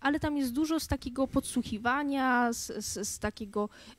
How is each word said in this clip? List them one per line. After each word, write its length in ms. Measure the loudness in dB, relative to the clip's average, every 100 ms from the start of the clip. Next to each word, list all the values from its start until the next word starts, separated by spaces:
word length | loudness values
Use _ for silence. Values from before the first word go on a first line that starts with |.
ale 200 | 0 2
tam 160 | 0 0
jest 160 | 0
dużo 280 | 2 2 0
z 60 | 0
takiego 400 | -4 -4 -2 0
podsłuchiwania, 1200 | 0 0 -2 -2 -2 0 2 2 2 4 4 2
z, 320 | 0 -6 -6
z, 240 | -6 -4 -4
z 100 | -4
takiego, 500 | -4 -4 -4 -2 -2 -4 -20